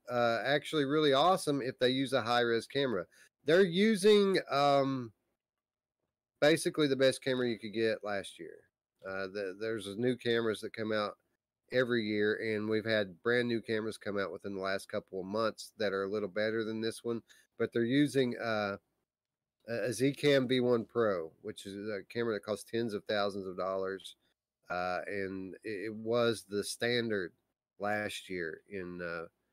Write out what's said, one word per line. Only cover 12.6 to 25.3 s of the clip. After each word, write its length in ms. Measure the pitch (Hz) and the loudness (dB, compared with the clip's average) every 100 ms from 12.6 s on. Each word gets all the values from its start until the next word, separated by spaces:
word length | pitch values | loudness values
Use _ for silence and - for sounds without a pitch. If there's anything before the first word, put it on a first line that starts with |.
| 107 | 0
we've 160 | 110 | -2
had 380 | 110 107 98 85 | 2 0 0 -4
brand 260 | 117 123 120 | 0 2 2
new 120 | 113 | -2
cameras 340 | - 110 110 - | -2 -2 -4 -6
come 220 | 107 98 | -6 -4
out 140 | 92 | -4
within 220 | 95 101 | -6 -8
the 60 | 98 | -4
last 280 | 95 98 - | -2 -4 -4
couple 320 | 104 - 95 | -8 -6 -10
of 60 | 92 | -4
months 460 | 110 110 - - - | 0 -2 -2 -16 -4
that 140 | 101 | -2
are 120 | 98 | 0
a 40 | 98 | -2
little 180 | 107 101 | -2 -4
better 360 | 101 110 113 | -2 -2 -2
than 160 | 110 110 | -2 -4
this 220 | 113 - | -4 -4
one, 200 | 117 117 _ - _ - | -6 -6 _ -20 _ -4
but 140 | 113 | -2
they're 120 | 120 | 0
using, 520 | 117 139 143 135 123 117 | 2 2 2 2 0 -2
uh, 380 | 113 107 101 101 _ _ _ _ _ _ _ _ - | -2 -2 -2 -4 _ _ _ _ _ _ _ _ -8
a, 60 | |
a 140 | 117 117 | -4 -4
Zcam 600 | 110 139 135 147 139 123 | 0 0 2 4 4 4
V 120 | 131 | 2
one 240 | 123 120 | 2 2
Pro, 480 | 104 120 110 90 80 _ | 0 0 2 0 -4 _
which 240 | 107 - 101 | -12 -12 -12
is 220 | 101 107 | -10 -8
a 140 | 98 | -8
camera 300 | - 120 117 | -8 -4 -2
that 100 | 101 | -2
costs 260 | - 101 - | -4 -6 -4
tens 240 | 113 120 | -2 -2
of 100 | 101 | -4
thousands 420 | - 104 101 98 95 | -2 0 0 -2 -8
of 100 | 92 | -6
dollars, 600 | 92 98 95 95 - - _ _ _ _ - | -4 -2 -4 -8 -12 -20 _ _ _ _ -8
uh, 300 | 90 90 87 85 | -4 -2 -4 -4
and 480 | 101 95 | -6 -6